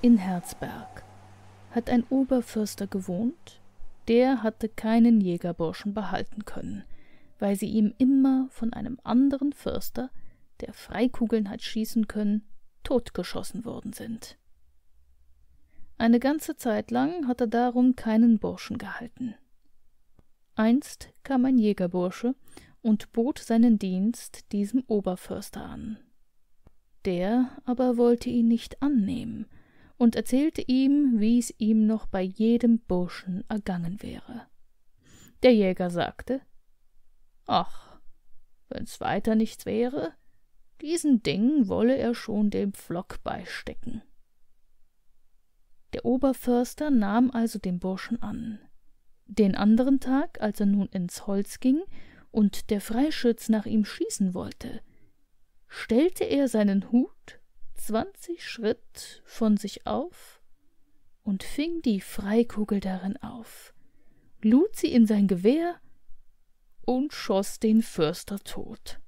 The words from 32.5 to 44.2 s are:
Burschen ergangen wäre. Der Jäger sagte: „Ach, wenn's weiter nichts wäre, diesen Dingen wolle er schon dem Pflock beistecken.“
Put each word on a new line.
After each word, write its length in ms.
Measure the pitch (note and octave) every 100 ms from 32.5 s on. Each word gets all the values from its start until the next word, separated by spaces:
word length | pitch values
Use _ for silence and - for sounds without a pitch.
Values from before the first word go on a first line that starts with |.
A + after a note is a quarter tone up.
| A#3+ A#3+ A3+
Burschen 640 | - F3+ F3 - - F#3 -
ergangen 520 | G#3+ G3+ F3 E3+ G3+
wäre. 460 | B3 A#3+ - A#3 - - - _ - _ - - - -
Der 100 | B3+
Jäger 380 | A3+ F#3+ F#3 F3+
sagte: 500 | E3+ - - - C4+ - - _ _ _ - - - - _ -
„Ach, 540 | - - - - - - - - - - - _
wenn's 320 | - - -
weiter 340 | - F#3 A3
nichts 320 | A3 A3 - -
wäre, 460 | G#3 B3 C#4+ E4 - - - _ - - -
diesen 440 | D4+ E4+ D4+ A#3+
Dingen 420 | - F#3 A#3 D4+ G3
wolle 300 | F3+ A3+ C4+
er 180 | A#3
schon 360 | A#3 - G#3 G#3
dem 220 | G3 G3+
Pflock 520 | - - E3+ - -
beistecken.“ 800 | - - - - - - - A3 - -